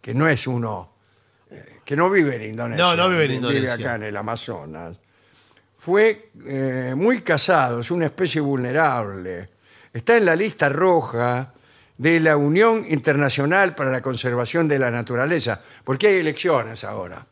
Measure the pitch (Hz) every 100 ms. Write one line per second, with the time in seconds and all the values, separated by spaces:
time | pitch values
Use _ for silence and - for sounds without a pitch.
0 | - 117 160 135 - 123 117 98 90 _
1 | _ _ _ _ _ - - - - 143
2 | 180 196 151 123 107 110 120 117 180 170
3 | 185 175 147 131 123 139 131 117 127 117
4 | 107 101 107 117 - 98 78 78 85 98
5 | _ _ _ _ _ _ _ _ - 196
6 | 220 214 - - - 135 135 127 127 131
7 | 202 247 - 151 - 170 127 120 117 175
8 | 160 - 180 156 143 135 123 139 156 123
9 | 104 98 90 90 95 _ _ - _ 117
10 | - 233 196 165 214 - 143 139 185 170
11 | - 117 120 123 131 _ _ _ _ _
12 | 143 165 160 151 143 165 226 226 196 156
13 | 139 143 143 - 143 185 196 - 135 131
14 | 131 123 127 123 117 170 160 143 127 120
15 | 113 120 139 170 120 101 - - - 135
16 | 208 190 156 151 180 147 110 113 104 104
17 | 87 82 -